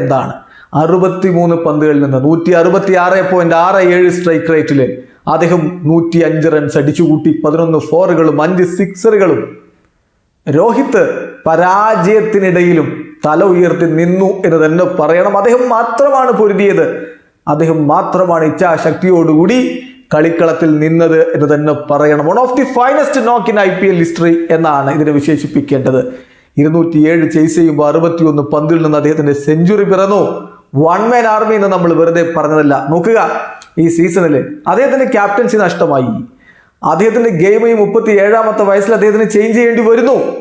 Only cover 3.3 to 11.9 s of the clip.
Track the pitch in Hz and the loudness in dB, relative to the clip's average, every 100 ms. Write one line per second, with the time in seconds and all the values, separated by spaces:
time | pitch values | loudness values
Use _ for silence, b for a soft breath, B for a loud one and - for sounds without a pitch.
3.3 | 180 170 165 180 196 180 180 180 175 175 | 0 2 2 2 2 2 2 2 0 -2
4.3 | 160 - 156 151 139 120 - B B - | -2 0 0 0 0 -2 -4 B B -4
5.3 | 165 170 175 156 - 147 170 170 170 160 | -2 0 0 -2 -4 -2 0 0 0 0
6.3 | 160 160 151 147 151 147 147 160 156 160 | 0 0 0 0 -2 0 0 0 2 0
7.3 | 147 151 160 165 156 151 160 190 160 156 | 0 0 0 0 -2 0 0 0 2 0
8.3 | 143 160 185 175 - 196 - 226 208 185 | 0 0 0 -2 -2 -4 -2 0 2 2
9.3 | 135 - - - _ _ _ _ _ _ | 0 -4 -14 -20 _ _ _ _ _ _
10.3 | _ 170 143 220 220 277 214 135 - - | _ -2 0 2 0 0 0 0 -4 -10
11.3 | - 156 160 180 196 220 | -8 -2 0 2 0 0